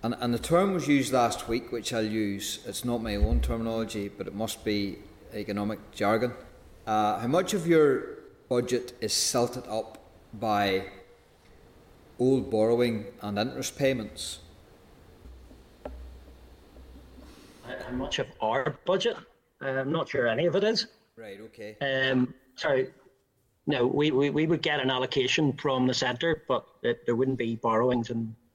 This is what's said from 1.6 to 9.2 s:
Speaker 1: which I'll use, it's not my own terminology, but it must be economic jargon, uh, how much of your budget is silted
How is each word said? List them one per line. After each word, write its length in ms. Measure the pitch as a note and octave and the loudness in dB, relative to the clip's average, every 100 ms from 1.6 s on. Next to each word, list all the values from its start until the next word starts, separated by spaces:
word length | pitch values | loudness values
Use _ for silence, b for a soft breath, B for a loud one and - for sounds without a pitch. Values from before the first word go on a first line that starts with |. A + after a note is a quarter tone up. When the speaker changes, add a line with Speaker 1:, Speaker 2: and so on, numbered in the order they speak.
| - | -2
Speaker 1:
which 200 | A#2+ G#2 | -8 -4
I'll 120 | A#2 | -2
use, 560 | A2 A2 G#2 G2+ G2+ - - | 0 0 -2 -2 -6 -8 -8
it's 180 | G2 B2 | -6 -2
not 160 | A#2+ | -2
my 140 | A2+ G2+ | -2 2
own 260 | G2+ A#2 | 2 2
terminology, 680 | A#2 A#2 A2+ A2+ A2 G#2+ G2+ | 0 -2 -2 -2 -4 -4 -8
but 180 | - G2 | -8 -10
it 80 | G2 | -6
must 280 | A2 - | -6 -4
be 360 | - G#2 G2 - - - - | -2 -2 -2 -6 -14 -20 -14
economic 460 | G#2+ G2+ G2+ G#2 G#2+ - | -10 -6 -4 -2 -4 -10
jargon, 420 | - G2+ A2 B2 - - - - - - | -2 2 2 0 -4 -16 -20 -20 -14 -2
uh, 320 | A2 G#2 F#2 | 2 2 0
how 100 | A#2 | 2
much 280 | D#3+ F#3+ G#3 | 2 2 -2
of 100 | E3 | 4
your 540 | E3 D3 B2+ - - - - - | 6 8 4 -2 -12 -16 -20 -2
budget 460 | B2 A#2+ A#2+ - - | 0 2 0 -2 -6
is 120 | A2 | -2
silted 520 | - | 0